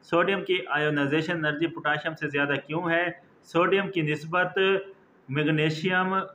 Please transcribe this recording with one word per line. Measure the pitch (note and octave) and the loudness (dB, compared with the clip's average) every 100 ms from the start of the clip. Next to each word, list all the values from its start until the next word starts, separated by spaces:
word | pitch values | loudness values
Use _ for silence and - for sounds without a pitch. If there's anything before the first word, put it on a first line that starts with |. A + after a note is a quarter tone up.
सोडियम | - E3+ F3+ G3 | 0 2 2 0
की | - F3+ | 0 -2
आयोनाइजेशन | F3 D3 D3+ D3+ C#3 D#3 D#3+ | 0 0 0 0 2 0 0
एनर्जी | F3 D3+ D3+ E3 | -2 -2 -2 -4
पोटाशियम | E3 D3+ D3+ E3 | -2 -2 -2 -2
से | D#3 D3+ | -6 -4
ज़्यादा | C#3+ C#3+ C#3 | -2 0 -2
क्यों | - D#3 F3+ | -2 -4 0
है? | E3 F3 - - - | 0 0 -6 -18 -20
सोडियम | - E3 F3+ G3 F#3+ | -4 2 4 2 0
की | F3 | -2
निस्बत | D3+ D3+ D#3 F3+ F3+ F3+ F#3+ F#3+ G3 - _ _ - | -2 -2 -2 0 0 2 2 2 -2 -18 _ _ -6
मैग्नीशियम | C#3 D3+ D#3 D#3 D#3 F3+ F#3 F#3 F#3+ F3+ | -2 2 2 2 0 0 0 2 0 -4